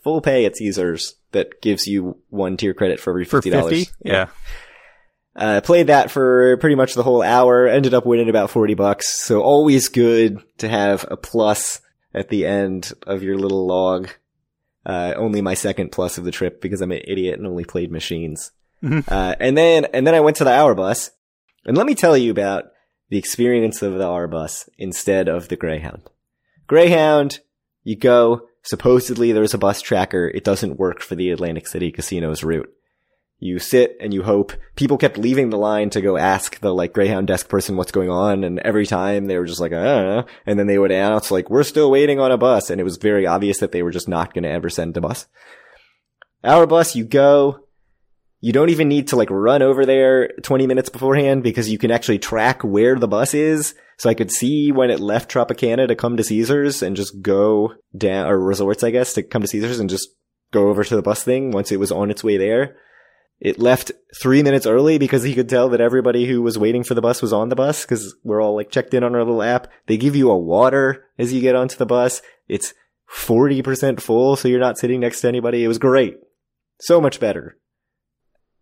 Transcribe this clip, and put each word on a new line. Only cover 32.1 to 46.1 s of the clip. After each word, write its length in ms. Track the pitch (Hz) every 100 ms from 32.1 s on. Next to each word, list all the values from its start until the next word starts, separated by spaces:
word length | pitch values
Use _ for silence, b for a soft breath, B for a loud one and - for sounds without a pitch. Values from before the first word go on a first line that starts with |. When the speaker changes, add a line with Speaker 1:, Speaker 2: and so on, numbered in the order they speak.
| 90 80 78
Speaker 1:
route. 280 | 80 80 - _ _ _ _ _ _ _
You 160 | 90 90
sit 380 | - 127 120 -
and 120 | 107
you 100 | 98
hope. 300 | 98 101 98 - b -
People 220 | 139 139
kept 180 | 143 101
leaving 320 | 117 131 123
the 80 | 104
line 320 | 107 107 104
to 120 | 107
go 160 | 98 87
ask 420 | 92 95 - -
the, 140 | 101
like, 180 | 92 87
Greyhound 340 | 107 98 98 98
desk 220 | 92 -
person 280 | 98 - 92
what's 140 | 90
going 200 | 98 90
on, 340 | 90 104 98
and 140 | 92 90
every 240 | 113 107
time 400 | 101 107 98 101 98
they 120 | 90
were 80 | 85
just 140 | 85
like, 100 | 82
"I 100 | 82
don't 220 | 113 131
know." 200 | 95 110 123 B
And 140 | - 101
then 80 | 101
they 120 | 98
would 120 | 98
announce, 400 | 95 101 107 -
like, 180 | 92 -
"We're 140 | 123
still 280 | 143 151 143
waiting 300 | 135 147 139
on 120 | 131
a 40 | 120
bus," 320 | 131 110 -
and 100 | 90
it 20 |
was 140 | 92 87
very 280 | 107 101 90
obvious 300 | 90 101 98
that 120 | 98
they 100 | 87
were 100 | 87
just 180 | 87 92
not 240 | 85 87
gonna 140 | 87 85
ever 200 | 82 85
send 260 | - 82 85
a 20 |
bus. 260 | 85 127 - b b b b b b b _